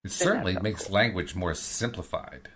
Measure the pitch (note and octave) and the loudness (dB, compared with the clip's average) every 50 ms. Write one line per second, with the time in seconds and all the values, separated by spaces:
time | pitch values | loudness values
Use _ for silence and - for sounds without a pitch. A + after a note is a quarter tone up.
0 | - G2 - - F3 F3+ G#3+ B3 - F#2 F2+ F2+ F#2+ G#2+ G#2+ - - - F#2+ G2+ | -4 2 4 6 6 6 4 2 0 0 0 0 0 -2 -2 -4 -4 0 2 2
1 | A2+ A#2 F#2 F2+ E2 - E2+ F#2 F2+ E2+ D#2 - - - - - A#2 A#2+ A#2+ - | 4 2 2 -2 -4 -4 -4 -2 -2 -2 -2 -2 -2 -2 -2 0 -2 -2 -4 -6
2 | E2 - - E2 - - - B1+ - - - | -8 -6 -6 -8 -6 -8 -14 -16 -16 -18 -20